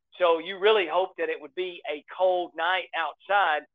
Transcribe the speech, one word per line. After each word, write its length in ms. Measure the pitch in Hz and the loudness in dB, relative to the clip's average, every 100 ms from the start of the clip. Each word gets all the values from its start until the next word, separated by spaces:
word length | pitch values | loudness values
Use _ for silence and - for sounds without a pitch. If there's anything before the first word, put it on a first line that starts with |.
| _ - | _ 0
So 220 | 175 165 | 2 2
you 180 | 170 196 | -2 0
really 300 | 202 220 165 | 4 4 2
hoped 300 | 175 185 - | 0 -2 -4
that 120 | 160 | -6
it 100 | 156 | -6
would 140 | 147 156 | -10 -8
be 260 | 185 175 - | -8 -8 -10
a 140 | 151 - - | -10 -8 0
cold 360 | 185 180 175 156 | 2 2 -4 -4
night 320 | 170 185 170 165 | -2 -2 -4 -6
outside 640 | 156 - - 202 180 151 147 | -6 -6 -2 0 2 0 -4